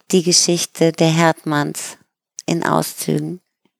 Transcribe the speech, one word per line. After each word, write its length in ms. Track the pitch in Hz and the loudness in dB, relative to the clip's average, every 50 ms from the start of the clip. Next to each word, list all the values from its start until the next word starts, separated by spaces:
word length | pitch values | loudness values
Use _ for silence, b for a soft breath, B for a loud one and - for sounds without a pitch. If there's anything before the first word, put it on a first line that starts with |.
| _ - | _ 0
die 140 | - 185 160 | 0 0 2
Geschichte 640 | 175 170 - - - 175 170 - - - - 165 165 160 | 2 2 2 2 2 0 0 -2 -4 -2 0 0 0 2
der 160 | - 170 160 | 2 2 2
Herdmanns 880 | 160 160 170 165 156 - - 160 151 147 147 151 - - - - - - _ _ _ _ _ _ _ - - | 4 4 4 2 2 0 -2 -4 -2 -2 -2 -4 -6 -10 -12 -14 -14 -18 _ _ _ _ _ _ _ -12 -6
in 180 | - 170 170 - | -4 -4 -2 -2
Auszügen. 760 | - 160 160 156 - - - - - 151 156 151 156 170 180 _ _ _ _ _ _ _ _ | 0 0 0 -2 -2 -6 -8 -6 -4 -4 -4 -4 -6 -10 -12 _ _ _ _ _ _ _ _